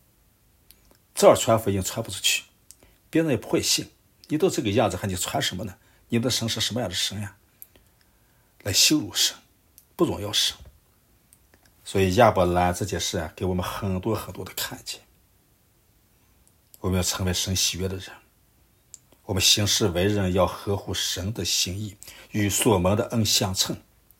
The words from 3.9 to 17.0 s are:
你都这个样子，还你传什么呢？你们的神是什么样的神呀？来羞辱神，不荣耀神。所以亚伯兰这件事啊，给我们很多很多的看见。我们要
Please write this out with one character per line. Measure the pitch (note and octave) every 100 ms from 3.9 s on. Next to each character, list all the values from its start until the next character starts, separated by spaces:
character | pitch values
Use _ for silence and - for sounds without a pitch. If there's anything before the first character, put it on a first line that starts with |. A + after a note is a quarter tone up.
| _ _ _ -
你 | D3+
都 | F#3
这 | F3+
个 | A2+
样 | G#2+ G#2
子， | F2
还 | G2+
你 | F#2
传 | - -
什 | - F2+
么 |
呢？ | F#2+ - _ _ _
你 | A#2
们 | B2
的 |
神 | - A#2
是 | A2+
什 | -
么 | G#2+
样 | G2+
的 | F2+
神 | - G2
呀？ | G#2 - _ _ - _ _ _ _ _ _ _ _ _
来 | -
羞 | - - D3+
辱 | G#2
神， | - - - _ _ _ - _ -
不 | C3
荣 | G#2+
耀 | G#2
神。 | - - - - - _ _ _ _ _ _ _ _ _ _ -
所 | G2
以 | F#2+ F2+
亚 | A2+
伯 | F#2 F2+
兰 | F2 F2
这 | F2 G#2
件 | E2+
事 | - F#2
啊， | D#2+ -
给 | F#2
我 |
们 | F2+ -
很 | - G2+ F#2
多 | A2
很 | G2+ -
多 | -
的 | F2+
看 | - - -
见。 | - - _ _ _ _ _ _ _ _ _ _ _ _ _ _ _ _ _ -
我 | F#2
们 |
要 | F#2